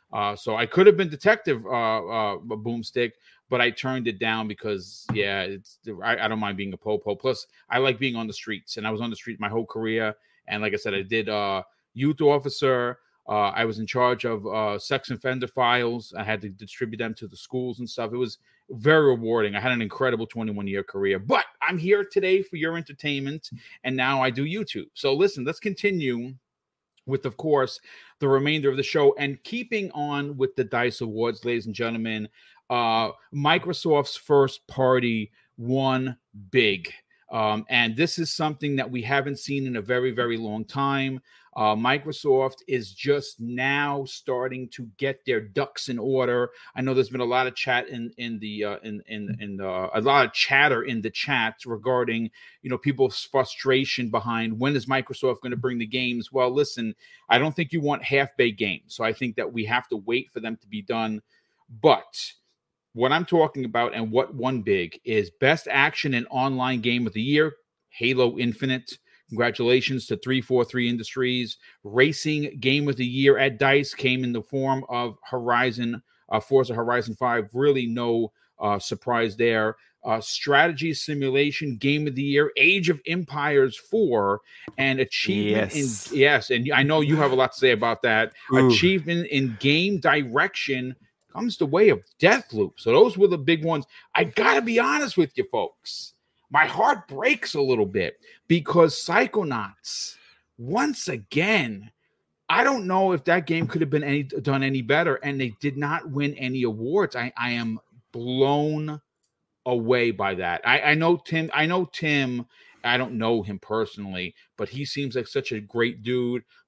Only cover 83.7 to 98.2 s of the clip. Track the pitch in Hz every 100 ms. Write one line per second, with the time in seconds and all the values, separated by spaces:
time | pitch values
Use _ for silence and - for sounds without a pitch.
83.7 | - - 226 185 117 98 104 - - -
84.7 | - 135 131 131 - - 196 208 107 101
85.7 | 151 135 107 - 143 143 139 - 120 131
86.7 | 147 139 156 147 156 143 131 127 - 127
87.7 | 110 117 113 120 110 113 - - 131 127
88.7 | 110 175 190 156 170 170 139 135 107 135
89.7 | 151 190 190 135 147 127 127 190 - -
90.7 | 127 127 131 _ _ _ - 233 - 143
91.7 | 165 214 110 - _ 170 254 - 110 95
92.7 | - 113 131 233 180 196 175 135 165 160
93.7 | 156 - - _ - 175 - - - 233
94.7 | 226 254 294 269 - 151 - - 117 92
95.7 | - - - - _ _ _ _ 151 160
96.7 | - 233 240 - 139 247 302 - 151 135
97.7 | 120 95 98 82 -